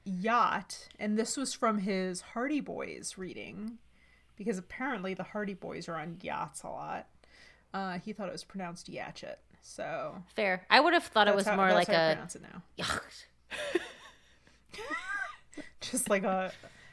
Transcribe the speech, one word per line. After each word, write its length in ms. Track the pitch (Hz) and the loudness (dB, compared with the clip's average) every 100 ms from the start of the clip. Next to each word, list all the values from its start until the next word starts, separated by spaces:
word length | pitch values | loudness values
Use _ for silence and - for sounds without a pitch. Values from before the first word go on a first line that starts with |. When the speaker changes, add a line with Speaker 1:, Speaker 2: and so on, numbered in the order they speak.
Speaker 1:
yacht, 840 | 196 180 214 233 - - 185 - - - | -6 -2 2 4 4 2 -4 -12 -16 -6
and 200 | 214 214 | 0 0
this 160 | 226 - | 0 -2
was 160 | 262 | -4
from 240 | - 233 208 | 0 0 2
his 420 | 190 190 185 180 | 0 0 -2 -4
Hardy 400 | - 233 269 294 | -8 -6 -2 -2
Boys 540 | 185 170 - 76 - - | -2 -6 -8 -8 -10 -10
reading, 600 | 185 107 104 175 220 233 - _ _ _ _ - | -10 -10 -12 -10 -10 -12 -18 _ _ _ _ -6
because 220 | 208 185 | -4 -4
apparently 560 | 180 - 269 220 185 | -6 -6 -4 -4 -4
the 80 | 185 | -6
Hardy 320 | 180 214 202 | -6 -6 -6
Boys 340 | 190 - - 175 | -6 -8 -8 -8
are 80 | 165 | -8
on 220 | 165 170 | -8 -8
yachts 420 | - - 165 - | -6 -4 -6 -8
a 60 | - | -10
lot. 400 | - 151 160 - _ - - - - _ | -8 -8 -8 -10 _ -20 -20 -20 -20 _
Uh, 260 | 190 190 180 | -8 -6 -6
he 120 | 214 | -8
thought 160 | 208 180 | -8 -8
it 40 | |
was 120 | 160 | -8
pronounced 460 | - 190 175 175 - | -10 -8 -8 -10 -12
yatchet. 440 | 160 - - - - _ - | -10 -10 -12 -12 -14 _ -20
So 600 | - - 143 156 143 - - - | -14 -10 -6 -6 -6 -8 -8 -2
Speaker 2:
fair. 300 | 202 180 - | 0 0 8
I 100 | 240 | 8
would 120 | 339 | 10
have 120 | 349 | 6
thought 220 | - 220 208 | 4 6 6
it 40 | |
Speaker 1:
that's 60 | 202 | 6
Speaker 2:
was 100 | 202 | 4
Speaker 1:
how, 100 | 196 | 6
Speaker 2:
more 120 | 190 | 6
Speaker 1:
that's 160 | 180 180 | 6 6
Speaker 2:
like 80 | 170 | 6
Speaker 1:
how 60 | |
I 40 | 160 | 6
Speaker 2:
a 20 | 156 | 4
Speaker 1:
pronounce 200 | 170 - | -2 -12
it 60 | |
now. 200 | - - - - | -16 -18 -14 -6
Speaker 2:
yacht. 500 | 175 - - - - _ - | -2 -2 -6 -14 -20 _ -12
<laughs> 300 | - 587 359 - - - - - _ _ _ _ 403 494 339 370 - - - - - - - | -8 -2 -2 -2 -14 -20 -20 -20 _ _ _ _ -12 -8 -6 -6 -6 -6 -10 -18 -16 -16 -12
Speaker 1:
Just 280 | - 254 - | -6 -2 2
like 140 | 202 | 2
a, 280 | 196 190 185 - - - - | 2 -2 -4 -8 -18 -20 -20